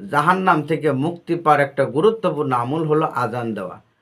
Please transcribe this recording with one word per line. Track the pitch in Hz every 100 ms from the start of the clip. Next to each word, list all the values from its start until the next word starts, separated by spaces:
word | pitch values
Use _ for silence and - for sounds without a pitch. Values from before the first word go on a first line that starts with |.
| 98
জাহান্নাম | 143 156 190 190 160
থেকে | 147 156 147
মুক্তি | 131 151 175 - 165
পাওয়ার | 156 147
একটা | 139 - 127
গুরুত্বপূর্ণ | 131 202 220 - 147 135
আমল | 123 120 156 156
হলো | 151 151
আজান | 131 120 120 117
দেওয়া। | 101 90 82 _ _